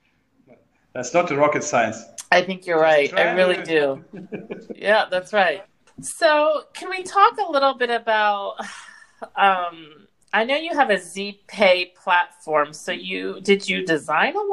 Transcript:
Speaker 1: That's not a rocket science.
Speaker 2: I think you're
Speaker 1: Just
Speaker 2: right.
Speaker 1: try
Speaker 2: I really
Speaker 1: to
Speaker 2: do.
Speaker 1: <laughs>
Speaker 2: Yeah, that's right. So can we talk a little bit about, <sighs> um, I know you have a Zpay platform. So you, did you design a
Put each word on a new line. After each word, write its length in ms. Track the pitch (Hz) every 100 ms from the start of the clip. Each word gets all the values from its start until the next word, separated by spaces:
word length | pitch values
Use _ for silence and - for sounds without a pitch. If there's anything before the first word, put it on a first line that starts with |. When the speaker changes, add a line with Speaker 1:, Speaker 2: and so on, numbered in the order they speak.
| _ _ _ _ _ _ _ _ _
Speaker 1:
That's 220 | 123 123
not 160 | 175 170
a 60 | 143
rocket 280 | 147 147
science. 400 | - 143 110 - - - -
Speaker 2:
I 120 | 180
think 240 | 185 185 185
you're 180 | 160
Speaker 1:
Just 120 | 160 151
Speaker 2:
right. 140 | 139
Speaker 1:
try 120 | 165
Speaker 2:
I 100 | 170
really 220 | 180 180 175
Speaker 1:
to 80 |
Speaker 2:
do. 400 | 160 156 143 135 -
Speaker 1:
<laughs> 640 | 190 185 214 - 190 -
Speaker 2:
Yeah, 320 | - - 214 -
that's 220 | 180 180
right. 320 | 214 175 135 - _ _ -
So 640 | - - 330 294 311 285 -
can 160 | - 370
we 120 | 370
talk 360 | 349 403 440 440
a 120 | 330
little 240 | 285 277
bit 140 | 247 240
about, 640 | 233 226 214 208 202 196 - 208 - - -
<sighs> 400 | - - - 196
um, 680 | 196 185 175 165 151 156 _ _ -
I 100 | 202
know 120 | 233 294
you 180 | 330
have 160 | 294 240
a 60 | 190
Zpay 1000 | - 190 202 202 - 190 190 180 175
platform. 800 | _ 196 175 175 _ 160 151 147
So 180 | 156 -
you, 480 | 170 185 185 190 190
did 260 | 190 196 196
you 180 | 190 185
design 480 | 151 - 160 233 392
a 80 | 403